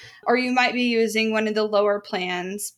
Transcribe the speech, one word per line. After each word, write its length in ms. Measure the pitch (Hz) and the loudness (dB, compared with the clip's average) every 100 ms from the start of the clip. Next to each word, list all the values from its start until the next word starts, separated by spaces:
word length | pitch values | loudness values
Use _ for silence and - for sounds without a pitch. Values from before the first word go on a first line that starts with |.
| - - - | -20 -8 0
or 100 | 247 | 2
you 160 | 254 | 2
might 220 | 254 247 | 2 2
be 80 | 247 | 0
using 500 | 247 226 226 214 220 | 0 2 2 0 0
one 160 | 220 214 | 0 0
of 60 | |
the 100 | 214 | 0
lower 340 | 214 208 208 202 | 0 2 2 0
plans. 720 | 208 190 180 180 180 208 - | -4 -6 -4 -4 -6 -8 -10